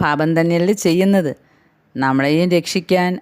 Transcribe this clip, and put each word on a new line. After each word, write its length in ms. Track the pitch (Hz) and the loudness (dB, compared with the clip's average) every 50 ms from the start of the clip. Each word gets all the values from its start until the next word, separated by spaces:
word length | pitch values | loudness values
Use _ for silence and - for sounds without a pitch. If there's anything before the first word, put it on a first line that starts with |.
പാപം 400 | 175 151 147 143 156 160 165 165 | -2 -2 0 0 0 0 0 0
തന്നെയല്ലേ 340 | 165 170 170 170 175 190 214 | 0 0 0 0 0 0 0
ചെയ്യുന്നത്. 600 | 202 - 180 160 175 190 196 202 196 170 143 - - _ _ _ _ _ _ _ _ _ _ - | 0 0 0 2 2 2 2 2 2 0 -2 -6 -10 _ _ _ _ _ _ _ _ _ _ -8
നമ്മളെയും 540 | 123 131 135 135 135 135 143 151 160 175 180 | -4 -2 0 0 0 0 0 0 0 0 2
രക്ഷിക്കാൻ 680 | 175 170 160 - - 190 160 - 185 185 180 180 185 - | 0 0 0 -2 -6 -4 -2 0 0 0 0 0 -2 -6